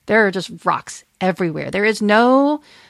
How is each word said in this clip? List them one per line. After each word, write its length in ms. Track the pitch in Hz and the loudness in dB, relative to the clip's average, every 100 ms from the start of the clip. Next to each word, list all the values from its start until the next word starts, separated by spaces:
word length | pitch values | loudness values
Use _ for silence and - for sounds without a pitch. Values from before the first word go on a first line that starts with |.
| - | -2
There 200 | 214 202 | 2 2
are 60 | |
just 180 | 185 - 170 | -2 -8 -6
rocks 400 | 185 147 - - _ _ | -4 -4 -6 -18 _ _
everywhere. 520 | 185 175 175 151 143 | -4 -2 -4 -4 -6
There 120 | 170 | -2
is 180 | 214 208 | -2 0
no 600 | 208 214 240 262 285 302 - - _ | 2 4 4 4 2 -2 -8 -20 _